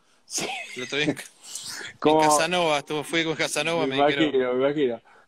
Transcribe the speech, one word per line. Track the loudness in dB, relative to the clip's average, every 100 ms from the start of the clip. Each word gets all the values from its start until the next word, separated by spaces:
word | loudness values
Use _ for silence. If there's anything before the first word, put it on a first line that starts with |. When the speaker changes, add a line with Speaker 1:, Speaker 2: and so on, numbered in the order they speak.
| _
Speaker 1:
<laughs> | _ -12
Sí. | -8 -8 -8 -12 -12
Speaker 2:
el |
otro | -6 -2
día | -2
en, | -4 -10 _ -16 -14 -12 -12 -14 -2
Speaker 1:
Como | 2 4
Speaker 2:
en | 6
Casanova, | 4 2 0 2 0
estuve, | -2 -6
fui | -2 -2
con | 0
Casanova, | -2 -2 -2 -2 -2 0
Speaker 1:
Me | 2
Speaker 2:
me | 2
dijeron, | 4
Speaker 1:
imagino, | 2 2 0
me | 2 0
imagino. | 2 0 -2 -10 -20